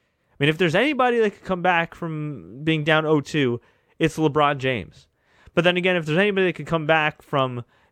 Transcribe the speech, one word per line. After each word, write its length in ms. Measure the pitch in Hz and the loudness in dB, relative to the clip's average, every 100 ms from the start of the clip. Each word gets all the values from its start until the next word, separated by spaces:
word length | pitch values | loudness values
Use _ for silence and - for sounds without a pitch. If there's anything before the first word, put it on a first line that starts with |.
| _ _ _ | _ _ _
I 60 | - | -2
mean, 100 | 143 | 0
if 100 | 156 | 2
there's 160 | 180 | 0
anybody 440 | 170 277 262 247 240 | 2 0 2 0 2
that 100 | 214 | 0
could 140 | - | -2
come 180 | - 185 | -8 -2
back 320 | 180 170 165 | 0 0 -2
from 680 | - 165 156 151 135 85 120 | -6 -10 -8 -8 -10 -16 -8
being 220 | 156 160 | -2 0
down 220 | 151 156 156 | 2 2 4
oh 140 | 156 | 0
two, 400 | 139 156 131 120 _ _ _ - | 0 0 0 -2 _ _ _ -2
it's 200 | 165 - | -2 0
LeBron 400 | 156 147 143 143 | 0 2 0 0
James. 500 | 131 123 - - _ _ _ _ - | -2 -4 -8 -18 _ _ _ _ -6
But 100 | - | 0
then 120 | 170 180 | 2 2
again, 200 | 185 180 | 2 0
if 80 | |
there's 140 | 156 156 | 0 0
anybody 300 | 208 190 185 | 2 2 0
that 40 | |
could 140 | 160 143 | -2 -4
come 200 | 165 151 | -4 2
back 360 | 160 151 - | 2 0 -4
from 420 | - 143 131 120 - _ _ | -6 -2 -2 -4 -12 _ _